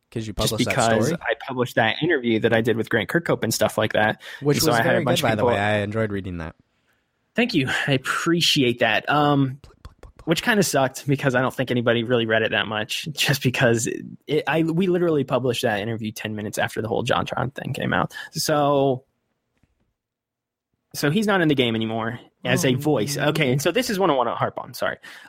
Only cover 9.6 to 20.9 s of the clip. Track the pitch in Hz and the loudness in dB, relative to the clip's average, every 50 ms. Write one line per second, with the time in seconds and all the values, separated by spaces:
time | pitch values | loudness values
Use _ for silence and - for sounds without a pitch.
9.6 | - - - _ _ - - _ - - - _ - - 170 160 - 247 233 208 | -16 -20 -20 _ _ -20 -20 _ -20 -20 -20 _ -2 -2 -2 0 2 2 2 2
10.6 | 180 - - 143 135 131 131 - - 139 143 135 - 139 120 123 131 123 - - | 2 2 2 2 2 2 -2 -6 -2 -2 -2 0 2 0 2 2 2 0 0 -2
11.6 | 135 120 127 123 117 120 117 120 117 110 127 120 117 110 110 110 110 107 - 107 | -4 -2 0 0 2 2 2 2 2 0 0 0 2 2 2 2 2 2 0 0
12.6 | 104 101 110 107 107 - - - - 165 147 - - - 139 - - 131 120 - | -2 -2 -2 -4 -4 -4 -6 -8 -8 -10 -4 -4 -2 -2 -2 0 0 -2 0 2
13.6 | 131 120 117 117 117 - - - - - - - _ - 143 151 - - 143 165 | 4 4 4 2 0 -4 -6 -6 -10 -12 -16 -18 _ -2 -2 -2 0 0 0 0
14.6 | 165 160 160 165 196 185 175 180 175 175 156 147 135 135 147 123 120 131 117 - | 0 0 0 0 0 2 2 2 2 2 2 0 0 0 0 0 0 0 -2 0
15.6 | - 120 107 101 98 113 113 113 117 107 107 - - 110 107 104 104 107 - - | 0 0 0 0 -2 -4 -6 -6 -6 -8 -8 -6 -8 -8 -6 -6 -8 -6 -4 -4
16.6 | - - - 117 113 110 110 113 - 120 - - - - - - - - - - | -4 -4 -4 -6 -4 -2 -2 -2 0 0 0 0 -2 -4 -4 -4 -4 -6 -6 -8
17.6 | - - 135 - - - - 90 - - - - - - - 160 - - 156 147 | -8 -8 -6 -4 -4 -2 0 0 -2 -2 -4 -12 -18 -12 -8 -6 -2 0 0 2
18.6 | 147 139 147 139 135 139 131 123 - _ _ _ _ _ _ _ _ _ _ _ | 2 2 2 2 2 2 0 -2 -4 _ _ _ _ _ _ _ _ _ _ _
19.6 | _ _ _ _ _ _ _ _ _ _ _ _ _ _ _ _ _ _ _ _ | _ _ _ _ _ _ _ _ _ _ _ _ _ _ _ _ _ _ _ _
20.6 | _ _ _ _ _ _ | _ _ _ _ _ _